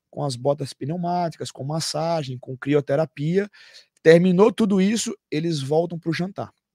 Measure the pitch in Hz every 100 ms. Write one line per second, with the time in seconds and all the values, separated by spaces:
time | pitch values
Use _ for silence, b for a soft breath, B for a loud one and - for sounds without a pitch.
0 | _ - 143 123 139 143 135 - 135 180
1 | 175 175 170 - 123 - 139 160 - 147
2 | 165 165 131 127 - 127 139 147 127 143
3 | 160 - 151 185 208 B B B B _
4 | 160 170 185 180 226 - 214 196 196 226
5 | - - _ 151 170 156 135 156 175 170
6 | 165 156 185 165 113 _ _